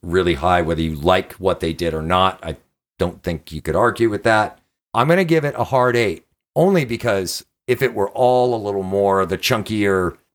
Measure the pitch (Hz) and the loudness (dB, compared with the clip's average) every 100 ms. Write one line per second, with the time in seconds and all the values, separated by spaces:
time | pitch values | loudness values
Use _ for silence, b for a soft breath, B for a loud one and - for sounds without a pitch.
0 | 85 90 87 76 90 87 82 80 80 76 | -2 0 2 2 2 2 2 -2 -2 0
1 | 82 92 - - 92 90 82 80 85 78 | 2 2 0 -4 -2 -2 -2 -2 -4 -4
2 | 80 92 92 92 82 78 _ _ _ - | 0 2 2 -2 -10 -12 _ _ _ -6
3 | 87 - 90 82 - 78 80 80 117 110 | -6 -6 -8 -8 -8 -10 -4 0 0 2
4 | 113 101 117 110 101 - _ _ _ 110 | 0 0 0 2 0 -6 _ _ _ -2
5 | 139 180 175 165 143 117 117 131 123 120 | 2 2 2 0 0 -4 -2 0 2 2
6 | 110 80 - _ _ 143 180 185 123 117 | 0 -4 -12 _ _ 0 2 2 0 -4
7 | 120 98 90 - - _ - 123 127 107 | -2 -2 -2 -8 -12 _ -4 0 0 -2
8 | 98 - 123 127 123 113 101 101 95 98 | -2 0 2 2 2 0 -2 -4 -2 2
9 | 98 98 90 92 - 117 101 110 101 95 | 2 2 0 -2 0 -2 -2 -2 0 2
10 | 87 - _ | 0 -4 _